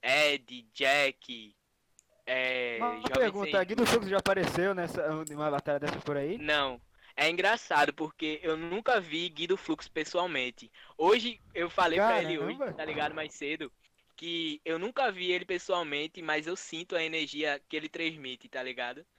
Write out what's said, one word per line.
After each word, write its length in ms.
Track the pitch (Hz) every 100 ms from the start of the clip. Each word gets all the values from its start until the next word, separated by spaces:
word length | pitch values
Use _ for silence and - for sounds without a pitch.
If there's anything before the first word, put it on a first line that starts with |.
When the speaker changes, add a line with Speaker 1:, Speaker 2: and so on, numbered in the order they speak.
Speaker 1:
Ed, 640 | 120 139 151 143 120 123 113
Jack, 800 | - 135 143 139 135 - 120 107 _ _ _ _ _ _ _ -
é, 520 | 127 127 127 123 117
Speaker 2:
Uma 160 | 240 240
Speaker 1:
Jovem 160 | -
Speaker 2:
pergunta, 460 | 131 233 196 196 202
Speaker 1:
Sem 80 | 180
Speaker 2:
Guido 200 | 220 226
Fluxo 220 | 233 202
já 100 | 196
apareceu 560 | 185 190 165 - 185
nessa, 500 | 190 170 175 151 156 156
numa 200 | 147 151
batalha 280 | - - 143
dessa 200 | 147 143
por 160 | - 143
aí? 200 | 143 220
Speaker 1:
Não. 420 | 151 151 139 123 _ _ - -
É 120 | 151
engraçado, 640 | 170 185 226 - 160 147
porque 460 | 143 156 - 160 151
eu 140 | 170 160
nunca 440 | 165 185 233 240
vi 280 | 170 151 175
Guido 280 | 151 170 190
Fluxo 320 | - 156 -
pessoalmente. 800 | - 151 180 180 147 127 - 120 - - -
Hoje, 420 | 165 240 233 226 -
eu 160 | 185 170
falei 280 | 170 175 165
pra 220 | 208 226
ele 160 | 165 160
hoje, 180 | 143 320
Speaker 2:
Caramba. 180 | 262 156
Speaker 1:
tá 80 |
ligado, 300 | 156 151 151
mais 180 | 156 156
cedo, 380 | - 143 156 147 _ _ _ _ -
que 440 | 165 170 160 151
eu 160 | - 165
nunca 320 | 196 254 262
vi 180 | 190 180
ele 140 | 180
pessoalmente, 760 | 180 180 - 180 160 143 156 -
mas 240 | 160 151 156
eu 80 | 185
sinto 400 | - 160 175 175
a 60 |
energia 560 | 160 160 151 147 151 143 _
que 80 | 156
ele 120 | 156
transmite, 600 | - 165 160 135 127 -
tá 120 | 131
ligado? 420 | 127 123 123 131 165